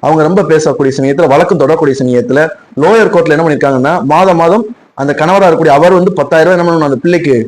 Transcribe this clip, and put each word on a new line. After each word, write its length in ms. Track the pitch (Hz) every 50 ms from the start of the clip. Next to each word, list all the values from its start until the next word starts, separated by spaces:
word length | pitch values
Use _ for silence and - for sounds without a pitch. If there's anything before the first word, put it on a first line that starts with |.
அவங்க 220 | - 139 156 160 156
ரொம்ப 200 | 160 180 196 185
பேசக்கூடிய 500 | 147 160 151 151 156 135 127 143 135 131
சமயத்துல, 320 | - 135 135 143 135 - -
வழக்கம் 300 | 131 147 175 180 - 131
தொடரக்கூடிய 380 | 135 135 156 160 160 143 135 -
சமயத்துல 440 | 135 127 123 123 117 123 131 139 156 160 - - - _ -
லோயர் 380 | - 143 170 214 226 214 185 -
கோர்ட்ல 220 | 180 165 151 151
என்ன 100 | 151 165
பண்ணிருக்காங்கன்னா, 480 | 165 147 135 - 139 135 131 127 143 165 180 -
மாதம் 340 | 135 147 160 190 196 180
மாதம் 300 | 165 165 165 180 220 233 220 - _ _ _ _
அந்த 180 | - 139 139 143
கணவரா 340 | - 151 160 185 196 196
இருக்கக்கூடிய 280 | 180 160 165 165 151 139
அவர் 180 | 143 160 180 190
வந்து 200 | 180 180 185 180
பத்தாயிரம் 380 | - 143 - 170 160 156 165 185
ரூபாய் 80 | 175
என்ன 100 | 170 175
பண்ணணும், 180 | 170 165 156 143
அந்த 80 | 139
பிள்ளைக்கு 380 | 120 - 170 175 170 151 147 131 117 113